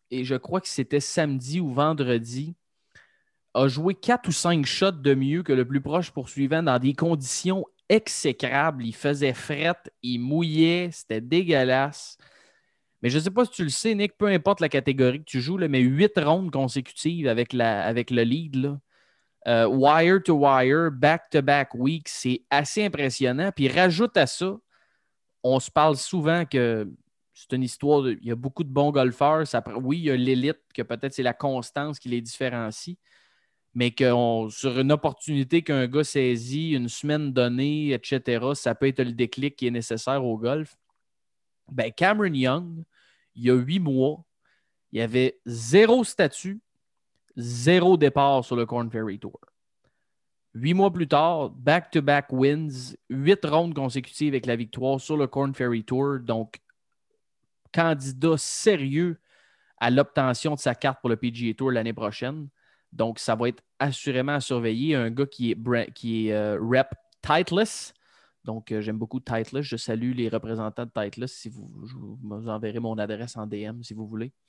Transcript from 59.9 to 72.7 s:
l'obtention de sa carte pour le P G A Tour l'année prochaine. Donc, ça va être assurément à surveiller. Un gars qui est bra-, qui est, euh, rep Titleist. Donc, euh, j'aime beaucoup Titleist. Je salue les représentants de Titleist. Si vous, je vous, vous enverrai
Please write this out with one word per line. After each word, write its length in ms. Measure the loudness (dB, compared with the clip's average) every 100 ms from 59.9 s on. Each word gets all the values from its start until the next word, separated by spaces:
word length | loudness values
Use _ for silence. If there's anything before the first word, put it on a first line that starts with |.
l'obtention 640 | 2 2 0 0 0 -4 -2
de 40 |
sa 140 | -2
carte 280 | -2 -2 -2
pour 80 | -2
le 80 | -2
P 140 | -4
G 200 | -4 -4
A 20 |
Tour 160 | -2 -2
l'année 240 | -2 -4
prochaine. 560 | -4 -6 -6 -8 -8 -14 _ _ _ _
Donc, 280 | -4 -4 -4
ça 160 | -4 -2
va 140 | -2
être 120 | -4 _ -4
assurément 560 | -4 -4 -4 -2 -2
à 60 | -4
surveiller. 560 | -2 -2 -2 -2 0 0
Un 160 | 0
gars 160 | -2 -4
qui 240 | -4 -4
est 40 | -2
bra-, 300 | -2 -2 -2
qui 440 | -8 -6 -2 0
est, 40 |
euh, 240 | 0 -2 -2
rep 360 | 2 2 2 -6 _ _
Titleist. 720 | 0 2 2 0 -2 -4 -14 -20 _ _ _ _
Donc, 280 | -12 -10 -6
euh, 100 | -6
j'aime 160 | -4 -6
beaucoup 220 | -6 -8
Titleist. 500 | -4 -4 -4 -6 -6
Je 80 | -8
salue 360 | -6 -4 -4 -4
les 140 | -4
représentants 560 | -4 -6 -6 -6 -8 -8
de 60 |
Titleist. 440 | -6 -8 -8 -12 -12
Si 140 | -18
vous, 220 | -18 -18 -18 -18
je 80 |
vous, 240 | -16 -18 -16
vous 300 | -14 -10 -8
enverrai 300 | -6 -6